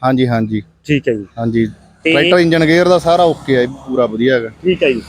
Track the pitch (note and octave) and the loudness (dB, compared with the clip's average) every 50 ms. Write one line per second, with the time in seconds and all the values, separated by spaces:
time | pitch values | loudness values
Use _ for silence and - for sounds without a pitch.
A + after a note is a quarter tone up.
0 | B2+ B2+ C3 B2+ B2+ B2 A#2+ A2+ A2 G#2+ A2 G#2 - _ _ _ _ - D3 C3+ | -2 0 0 2 0 0 0 -2 -2 -2 -4 -8 -8 _ _ _ _ -2 -2 -2
1 | - C3+ A2+ G#2 G2 - _ A#2 A#2 A2+ A2+ A#2 A2+ A2 - - - _ _ _ | 0 -2 -4 -4 -6 -12 _ -6 -6 -2 0 0 -2 -2 -4 -12 -20 _ _ _
2 | - D#3+ D#3+ C#3 D#3 F3 F3+ F3+ E3+ E3 E3 E3 D#3+ D#3 E3 F3 F3 F3 F#3 E3+ | -2 0 2 2 2 2 2 2 2 2 2 2 2 2 2 2 4 4 2 2
3 | - E3+ E3+ F3+ F3 E3 D3 - - C3+ C3+ B2+ B2 B2 C3+ - - C3 B2+ B2 | 2 2 2 2 2 2 0 -2 -2 -2 0 0 0 -2 -4 -12 -12 -8 -2 -2
4 | A#2+ A2 A2 A2 A#2+ C3 C3 A#2+ A2+ A2 A2+ - E3 F#3 F3+ F3 F3 C#3+ B2+ A2 | -2 -2 -2 -2 0 0 0 0 -2 -6 -12 -6 -4 -4 -2 0 0 -2 -2 -2
5 | - | -6